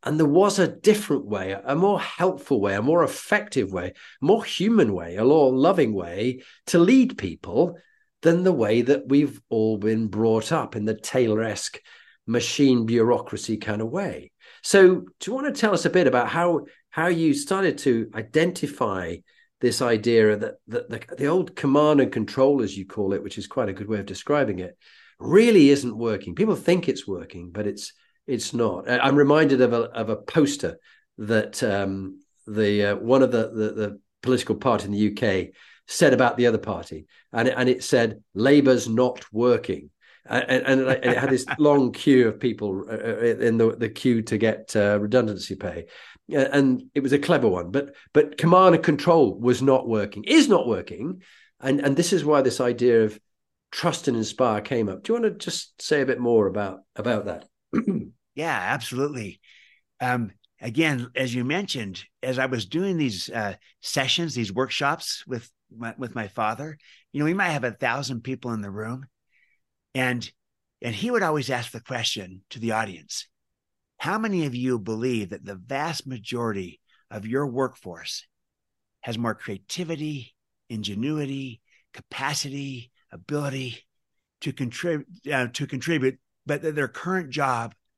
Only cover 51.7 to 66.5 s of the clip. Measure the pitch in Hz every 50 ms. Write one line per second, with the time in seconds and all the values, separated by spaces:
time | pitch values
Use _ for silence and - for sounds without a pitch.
51.7 | 135 143 143 143 139 147 175 - 202 175 143 147 151 143 135 190 - - 131 123
52.7 | 120 117 123 123 117 113 110 107 107 - _ _ _ _ _ _ _ _ _ _
53.7 | - - - 175 - - - 147 120 113 110 - - - 127 120 107 104 104 -
54.7 | 139 117 110 104 95 - - - 226 240 233 214 - - - - - - - -
55.7 | _ - - - 151 147 135 127 127 120 123 120 120 113 104 95 92 104 101 98
56.7 | 92 - _ _ - - 107 123 117 107 98 98 85 - - _ _ _ _ _
57.7 | - 226 233 214 185 147 - - - _ _ _ - 135 156 165 143 107 90 98
58.7 | 127 147 113 - 127 123 139 147 147 123 107 95 85 _ _ _ _ _ _ _
59.7 | _ _ _ _ _ - 127 127 123 120 117 101 - _ _ _ _ _ - 117
60.7 | 113 139 160 156 143 127 120 123 - 127 131 123 117 127 120 127 147 185 208 185
61.7 | - 139 113 98 92 - - _ _ - - 127 127 127 131 131 127 117 101 92
62.7 | 107 165 190 196 185 165 151 127 104 90 - - - 117 107 101 95 - _ _
63.7 | _ _ - - - 143 131 131 - - 170 160 117 123 113 98 98 113 131 -
64.7 | - - 151 139 151 165 - - - - - - 127 113 117 - _ _ _ _
65.7 | - 113 117 113 110 - 131 113 - 120 110 98 - - 110 107